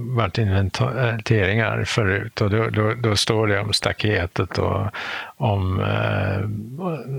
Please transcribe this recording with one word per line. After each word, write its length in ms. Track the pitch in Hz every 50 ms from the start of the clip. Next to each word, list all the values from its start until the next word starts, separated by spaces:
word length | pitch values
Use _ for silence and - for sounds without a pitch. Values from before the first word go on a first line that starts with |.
| 120 117 127
varit 220 | 117 110 92 -
inventeringar 1500 | - 110 98 95 98 98 92 - - 117 127 127 131 127 117 113 113 107 - 113 107 95 92 104 113 113 104 110 113 107
förut. 580 | - - 120 110 95 98 101 104 117 - -
Och 80 | 110 101
då, 200 | 101 113 113 117
då, 240 | 113 104 107 107 110
då 220 | 120 120 113 104
står 320 | 101 - - 113 110 110
det 120 | 104 101 98
om 140 | 104 104 101
staketet 840 | - - 101 98 - - 104 104 98 92 - - - 95 90 -
och 300 | - 92 92 92 98 101 101 - - - - - - - - -
om, 420 | - 139 110 101 98 95 92 92 98
eh, 600 | 101 104 104 107 110 107 107 101 98 98 98 98 104 107 104 104 107 117 131 156 190 180 160 135 113 131 135